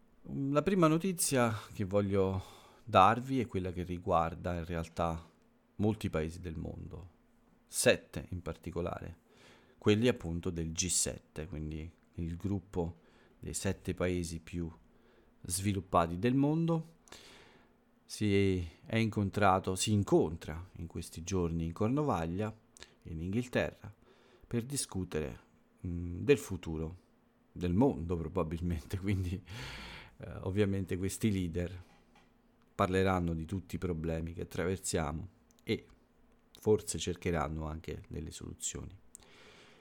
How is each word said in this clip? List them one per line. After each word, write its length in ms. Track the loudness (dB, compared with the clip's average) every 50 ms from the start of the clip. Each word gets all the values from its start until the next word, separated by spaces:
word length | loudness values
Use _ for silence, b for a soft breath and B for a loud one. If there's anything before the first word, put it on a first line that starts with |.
| _ _ _ -20 -14 -10 -6 -4 -2 0
La 100 | 2 2
prima 260 | 2 4 4 6 6 6
notizia 680 | 6 4 2 0 -2 -2 0 2 4 4 4 4 2 -2 B B -6
che 120 | -6 -2
voglio 720 | 0 2 2 2 4 4 4 4 4 2 0 B B B B B B B B B
darvi 560 | 4 8 10 10 10 8 4 0 -2 0 0
è 80 | 0 0
quella 240 | -2 -4 -4 -4
che 120 | -4 -4 -4
riguarda 720 | -4 -4 -4 0 4 4 4 4 2 0 -4 -4 -4 -4
in 100 | -4 -4
realtà 640 | -4 -4 -4 -6 -4 -2 0 0 0 0 -2 -8 -14 _ _ _ _ _ _ _ _ _
molti 340 | 0 2 2 2 0 -2 -2
paesi 300 | -2 -2 -2 -4 -6 -8
del 180 | -10 -10 -8 -8
mondo, 520 | -8 -8 -8 -10 -12 -12 -12 -14 -16 -16 -20 _ _ _ _ _ _ _ _ _ _ -10
sette 600 | -4 2 4 4 4 4 0 -10 -10 -10 -10 -8
in 120 | -8 -8
particolare, 760 | -6 -8 -10 -8 -8 -8 -4 -4 -4 -4 -4 -6 -10 -12 -14 -16 _ B B B B B B B B B B B
quelli 300 | 4 4 4 6 6 4
appunto 420 | 2 2 -2 -4 -4 -4 -4 -4
del 220 | -4 -4 -4 -4
G 160 | -2 -2 0 0
sette, 600 | 2 0 0 0 -4 -8 -12 _ -12 -10 -10 -8
quindi 420 | -8 -8 -6 -6 -6 -8 -10 -12 -14 _ _ _ -10
il 200 | -6 -6 -6 -4
gruppo 640 | -4 -2 -2 -2 -2 -4 -4 -4 -2 -2 -2 -4 b b b b b b b b b
dei 140 | -12 -10 -8
sette 400 | -4 -4 -4 -4 -4 -4 -6 -4
paesi 460 | -2 0 0 0 -2 -2 -4 -6 -10
più 320 | -10 -8 -6 -6 -6 -6 -8 -12 -20 _ b b b b b b b b b b
sviluppati 800 | -10 -6 -4 -2 0 0 0 0 0 2 4 4 4 4 2 0
del 160 | 0 2 4
mondo. 640 | 4 4 4 2 2 2 2 2 0 -2 -4 -12 _ _ B B B B B B B B B B B B B B B _ _ _ _ _
Si 640 | -12 -6 -2 2 4 6 6 6 6 4 2 0 -4 -10 -14 -8
è 100 | -2 0 2
incontrato, 800 | 2 2 2 2 0 0 2 4 6 6 6 6 4 0 -2
si 160 | 0 2 2
incontra 760 | 4 4 4 6 6 4 4 4 0 -6 -8 -10 -10 -10 -12 -14 -12 -12
in 100 | -12 -10
questi 360 | -8 -10 -10 -10 -10 -12 -6
giorni 420 | -2 0 2 2 2 0 0 -2
in 80 | -2 -2
Cornovaglia, 800 | 0 0 0 2 0 0 0 0 0 0 -2 -2 -2 -4 -4 -6 -10 _ _ -20 B B B B B B
in 180 | -10 -8 -6
Inghilterra, 720 | -4 -2 -2 -2 -2 0 0 0 0 0 -2 -8 -16 -18 -18 _ b b b b b b b b b b
per 160 | -4 -4 -4
discutere, 760 | -2 -4 -6 -4 -4 -4 -4 -4 -2 -2 -4 -4 -4 -6 -10 -16 _ _ _ _ _ _ _ -8
mm, 380 | -6 -6 -4 -6 -6 -6 -2 4
del 140 | 4 4 4
futuro 720 | 2 -4 -8 -8 -6 -6 -6 -4 -6 -6 -8 -12 _ _ _ _ _ _ _ _ _ _
del 220 | -8 -2 0 2 4
mondo 420 | 6 6 6 4 2 -2 -2 -2
probabilmente, 800 | -2 -2 -2 -2 -2 -2 -2 -2 -4 -2 -2 -2 -2 -4 -6 -8 -4
<laughs> 20 |
quindi, 400 | -2 0 0 0 0 -2 -4 -6 -8 B -12 -12 -12 B B B B B B B B B B -16
eh, 140 | -14 -12 -10 -6
ovviamente 560 | -4 -2 2 2 4 4 2 0 -2 -2 -2 -2
questi 340 | -2 -2 -2 0 2 2
leader 520 | 2 2 0 0 -2 -2 -4 -4 -6 -10 b b b b b b b b b b b _ _ _ _ _ _ _ _
parleranno 600 | 0 2 4 4 4 4 6 4 4 2 0 0
di 120 | -2 -4
tutti 300 | -4 -4 -6 -6 -6 -8
i 40 | -4
problemi 540 | -2 -2 -2 -2 -2 -2 -2 -2 -2 -4 -6
che 80 | -8
attraversiamo 840 | -10 -8 -4 -2 0 0 -2 -2 -2 -2 0 0 0 0 -4 -6 -8 -10 -14 _ _ _ _ _ -6
e 220 | -4 -4 -4 -4 -10 -20 -20 _ _ _ _ -20 _ _ _ _ _ -14 -2
forse 380 | 2 4 4 4 2 -2 -6 -4
cercheranno 720 | -4 -4 -4 -4 -2 0 0 0 0 -2 -4 -4 -6 -6
anche 360 | -8 -8 -8 -10 -10 -10 -10 -10
delle 240 | -10 -10 -8 -10
soluzioni. 640 | -10 -12 -12 -12 -12 -8 -8 -8 -8 -8 -10 -12 -14 -18 -20 -20 -20 B B B B B B B B B B B B B